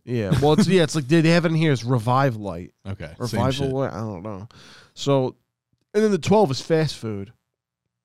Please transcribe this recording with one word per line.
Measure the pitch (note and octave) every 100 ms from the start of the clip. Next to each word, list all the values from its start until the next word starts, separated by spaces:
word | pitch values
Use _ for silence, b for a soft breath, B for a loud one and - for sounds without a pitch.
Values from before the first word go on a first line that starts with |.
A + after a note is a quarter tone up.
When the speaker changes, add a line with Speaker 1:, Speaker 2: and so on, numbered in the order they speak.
| -
Speaker 1:
Yeah. | A#2+ G2+ C#3
Well, | C#3+
it's, | D#3 F3+
yeah, | F#3
it's | D#3 D#3+
like, | B2+
they, | E3
they | D#3+
have | E3+ E3
it |
in | D#3+
here | D#3+
as | C3+ A#2
Revive | C3 G#2+ B2+ C#3 G#2+
Light. | G2+ E2+ F2+ _ G2
Speaker 2:
Okay, | F#2+ D#2+ E2+
Speaker 1:
Revival | A#2+ A2+ B2+
Speaker 2:
same | C3+ C#3
shit. |
Speaker 1:
Light? | C3 C3+
I | E2+
don't | A2+ F#2+
know. | G2+ G2 A2 B B B B -
So, | - C#3 B2+ - _ _ _ _ _
and | G#3
then | G#3+
the | F#3+
twelve | B2+ G3+ F3+
is | C3
fast | - D#3+ D#3 -
food. | A2+ G#2 G2 - _ _ _ _ _ _